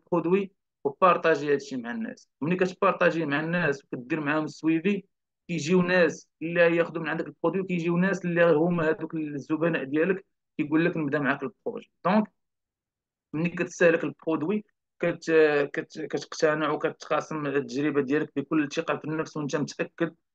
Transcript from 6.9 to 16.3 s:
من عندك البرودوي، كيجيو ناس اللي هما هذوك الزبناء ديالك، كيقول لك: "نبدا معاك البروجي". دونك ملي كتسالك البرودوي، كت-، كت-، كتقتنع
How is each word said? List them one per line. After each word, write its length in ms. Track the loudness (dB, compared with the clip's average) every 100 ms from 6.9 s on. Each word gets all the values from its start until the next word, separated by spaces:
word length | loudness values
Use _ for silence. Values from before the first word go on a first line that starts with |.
| -2
من 60 | -6
عندك 180 | -4 -6
البرودوي، 360 | -2 -2 0
كيجيو 340 | -2 -2 0 2
ناس 280 | 2 0 0
اللي 180 | 4
هما 460 | 4 6 2 2 0
هذوك 260 | -2 -4 -8
الزبناء 680 | -8 -8 -4 -2 0 -2
ديالك، 420 | -2 0 0 -2 -6 _ _ -6
كيقول 280 | 0 2 2
لك: 120 | 0
"نبدا 220 | -2 -2
معاك 240 | -2 -2
البروجي". 480 | -6 -10 -10 -10 -14 _ 0
دونك 260 | 2 0 _ _ _ _ _ _ _ _ _ _
ملي 160 | -4 -4
كتسالك 540 | -4 -6 2 4 4
البرودوي، 600 | 0 -6 -4 -2 -2 -4 -6 _ _ -4
كت-، 720 | -4 -4 2 4 6 4 0
كت-، 280 | -4 -10 -10
كتقتنع 680 | -6 -6 -8